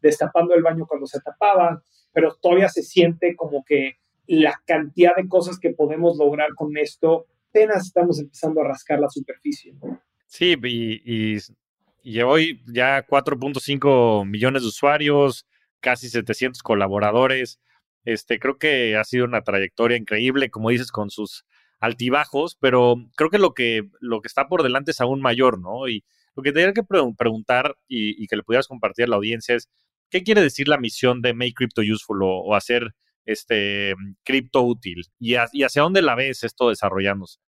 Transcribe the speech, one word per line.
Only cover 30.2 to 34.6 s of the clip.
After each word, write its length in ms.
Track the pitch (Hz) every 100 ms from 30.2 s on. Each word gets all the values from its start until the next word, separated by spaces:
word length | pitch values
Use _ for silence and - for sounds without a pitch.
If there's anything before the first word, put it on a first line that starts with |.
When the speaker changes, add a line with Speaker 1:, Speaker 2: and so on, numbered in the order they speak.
Speaker 2:
quiere 180 | 185 214
decir 260 | 160 - 139
la 120 | 147
misión 420 | 117 - 127 123
de 120 | 123
Make 200 | 120 123
Crypto 280 | 117 123 -
Useful 420 | 107 107 - 101
o, 180 | 95 92
o 120 | 90 104
hacer, 380 | - 120 117 - _ _ -
este, 680 | 107 - 110 101 101 101 95 98 95
cripto 380 | - 135 123 135